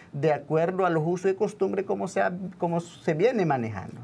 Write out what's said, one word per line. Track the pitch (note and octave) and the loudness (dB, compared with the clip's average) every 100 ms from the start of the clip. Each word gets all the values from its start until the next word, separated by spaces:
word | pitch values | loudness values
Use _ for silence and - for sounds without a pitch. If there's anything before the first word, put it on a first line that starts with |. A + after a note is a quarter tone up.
| - | -12
de | D3 D#3 | -2 2
acuerdo | C#3+ - D#3 E3+ F#3 | 0 0 2 2 2
a | F3+ | 2
los | D#3+ D#3 | 2 0
usos | F3+ F#3+ | 0 0
y | F#3+ | 0
costumbres | G#3 - G3 G3 G3 | -2 0 -2 0 -2
como | G3 F#3+ | -2 -2
se | F#3+ | 0
ha, | G3 F3+ F3+ - | 0 -2 -8 -4
como | F3 E3+ | -2 0
se | E3+ - - | -4 -4 -2
viene | D#3 A3 B3 E3+ | 2 2 4 2
manejando. | C3+ A2 G2 G#2+ A#2 | 0 -2 -6 -10 -12